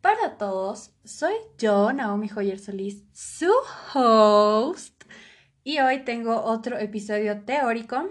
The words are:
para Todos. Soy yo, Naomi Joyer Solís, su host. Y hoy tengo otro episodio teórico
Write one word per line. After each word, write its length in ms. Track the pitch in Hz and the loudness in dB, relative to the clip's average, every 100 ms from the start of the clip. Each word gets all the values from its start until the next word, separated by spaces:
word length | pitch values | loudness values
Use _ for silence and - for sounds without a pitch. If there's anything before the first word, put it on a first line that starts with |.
para 380 | 370 440 370 - | 2 2 0 -4
Todos. 540 | 208 190 196 226 - _ | -6 -4 -4 -8 -14 _
Soy 320 | - - 311 440 - _ | -20 -6 -4 -4 -8 _
yo, 340 | 220 202 208 | 2 4 2
Naomi 360 | 269 226 202 214 | 0 -4 -4 -4
Joyer 320 | 208 202 190 | -4 -4 -6
Solís, 420 | 202 196 196 202 _ | -10 -8 -8 -10 _
su 380 | - - - 339 480 539 - - | -20 -18 -4 2 2 2 -14 -6
host. 1080 | 277 240 220 214 208 208 214 254 370 - _ _ - - _ _ _ | 2 6 8 8 8 6 2 0 -6 -14 _ _ -20 -20 _ _ _
Y 160 | - 302 | -8 0
hoy 240 | 262 269 | 2 0
tengo 360 | 262 233 226 226 | -4 -6 -2 -2
otro 380 | - 226 240 240 | -2 -4 -4 -6
episodio 640 | 214 214 208 208 214 208 | -6 -8 -4 -2 -2 -4
teórico 680 | 202 277 254 233 226 247 370 | -4 -2 0 -2 -4 -6 -6